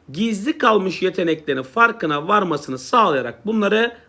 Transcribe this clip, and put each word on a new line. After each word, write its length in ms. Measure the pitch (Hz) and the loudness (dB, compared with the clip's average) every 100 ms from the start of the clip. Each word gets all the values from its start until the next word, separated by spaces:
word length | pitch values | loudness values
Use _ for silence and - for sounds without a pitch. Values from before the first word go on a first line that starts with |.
| - | -12
gizli 460 | 143 226 196 240 311 | -4 -2 -2 -4 0
kalmış 440 | 240 214 185 - | 2 2 0 -2
yeteneklerinin 600 | 185 185 165 156 - 131 | -2 0 -2 -2 -4 -4
farkına 680 | 131 233 233 220 160 147 165 | -2 2 2 2 -4 -2 0
varmasını 500 | 180 185 147 - 127 | 0 2 -2 -6 -8
sağlayarak 680 | - 247 196 135 120 - 202 | 0 4 4 2 -2 -6 -2
bunları 500 | 220 196 220 233 - | 0 2 2 0 -4